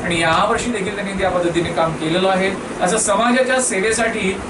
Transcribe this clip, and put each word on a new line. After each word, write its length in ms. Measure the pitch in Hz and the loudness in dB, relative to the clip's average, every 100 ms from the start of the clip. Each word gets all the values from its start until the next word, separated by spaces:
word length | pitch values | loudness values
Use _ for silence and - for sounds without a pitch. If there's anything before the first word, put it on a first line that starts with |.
आणि 180 | 175 170 | -2 0
यावर्षी 500 | 165 165 208 226 247 | 2 2 2 0 -2
देखील 240 | 220 185 202 | -2 -4 -4
त्यांनी 260 | 196 190 | -6 -2
त्या 80 | 190 | 0
पद्धतीने 400 | 180 170 165 165 | 2 0 0 0
काम 240 | - 160 | 0 0
केलेलं 360 | 160 156 170 190 | 0 -2 2 2
आहे. 220 | 190 190 196 - - | 2 0 -2 -8 -2
असं 160 | 175 - | 0 0
समाजाच्या 640 | - 196 233 247 254 262 | 2 2 4 2 2 2
सेवेसाठी 760 | 247 202 214 220 220 220 190 190 - | 0 0 0 0 0 0 -2 -2 -6